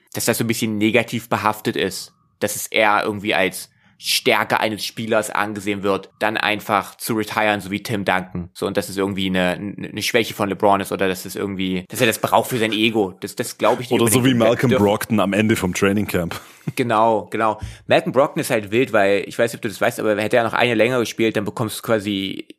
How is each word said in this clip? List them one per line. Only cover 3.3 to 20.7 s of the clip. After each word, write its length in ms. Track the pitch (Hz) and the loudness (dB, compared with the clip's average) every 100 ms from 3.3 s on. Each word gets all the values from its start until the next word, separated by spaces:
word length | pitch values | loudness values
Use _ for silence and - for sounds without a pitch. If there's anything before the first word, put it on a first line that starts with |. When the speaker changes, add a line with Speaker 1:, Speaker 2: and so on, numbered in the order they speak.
| 80 | 2
Speaker 1:
als 340 | 92 - - _ _ _ | 2 -2 -14 _ _ _
Stärke 560 | - - - 110 113 120 | -4 0 2 2 2 0
eines 240 | 110 104 | 0 -4
Spielers 460 | - - 113 110 107 | -8 -8 0 0 0
angesehen 540 | - 104 104 98 101 | -2 -4 -4 -4 -2
wird, 260 | 98 95 95 - | 0 0 -2 -4
dann 180 | 107 110 | -2 0
einfach 600 | 98 104 - 104 - - | -2 -2 0 0 -2 -8
zu 180 | - | -4
retiren, 480 | 110 104 113 107 104 | -2 -2 0 2 0
so 80 | 92 | -2
wie 140 | 98 | -6
Tim 200 | 98 107 | -4 -4
Duncan. 460 | 95 92 90 90 85 | 0 0 -2 -10 -10
So, 140 | - 101 | -6 -4
und 100 | 98 | -2
dass 140 | 98 | -4
es 80 | 95 | -2
irgendwie 300 | 98 98 95 | -2 0 -2
eine, 240 | 92 90 | 2 0
eine 500 | 87 101 - - - | 0 -6 -10 -10 -6
Schwäche 320 | - 120 110 | 0 0 0
von 160 | - 101 | -2 -2
LeBron 320 | 92 104 98 | 2 4 4
ist 100 | 95 | 2
oder 160 | 98 95 | -2 -2
dass 180 | 92 98 | -2 -6
es 100 | - | -6
irgendwie, 500 | 98 95 92 92 90 | -6 -4 -2 -4 -4
dass 140 | - | 0
er 60 | 120 | 0
das 100 | 107 | 2
braucht 320 | - 101 117 | 2 2 2
für 80 | 127 | 0
sein 140 | 110 | 0
Ego. 400 | 107 113 110 95 92 | 2 2 2 0 -2
Das, 160 | 101 - | -12 -8
das 240 | 120 - | -8 0
glaub 200 | 107 123 | 2 2
ich 120 | 127 | 2
nicht 100 | 123 | 2
Speaker 2:
Oder 80 | 117 | 4
so 80 | 120 | 4
Speaker 1:
unbedingt. 240 | 127 123 | 4 4
Speaker 2:
wie 20 | |
Malcolm 280 | 113 120 127 | 4 4 2
Speaker 1:
Dürf- 80 | 127 | 4
Speaker 2:
Brockton 400 | 101 107 - 107 | 4 2 0 0
am 140 | 95 | 2
Ende 220 | 98 107 87 | 2 2 2
vom 180 | 90 | 0
Training 340 | 87 98 101 95 | 2 2 2 0
Camp. 320 | 95 85 - - | -2 -4 -6 -14
<laughs> 60 | - - - | -12 -10 -4
Speaker 1:
Genau, 500 | 120 110 113 107 92 | 0 4 4 2 -2
genau. 280 | 107 110 104 - - - | -2 0 -2 -8 -10 2
Malcolm 240 | 123 170 | 2 2
Brockton 280 | 127 151 - | 2 2 0
ist 120 | 135 | -2
halt 180 | 123 101 | -2 0
wild, 240 | 110 135 | 0 2
weil, 300 | 107 98 101 - | 4 4 2 0
ich 100 | - | -2
weiß 140 | 117 | -2
nicht, 60 | - | -2
ob 40 | |
du 40 | 113 | -8
das 140 | 92 | -2
weißt, 180 | 101 - | -2 0
aber 160 | 110 104 | 0 0
hätte 160 | 107 123 | 2 2
er 60 | |
noch 100 | 113 | 2
ein 140 | - | 2
Jahr 80 | 120 | 2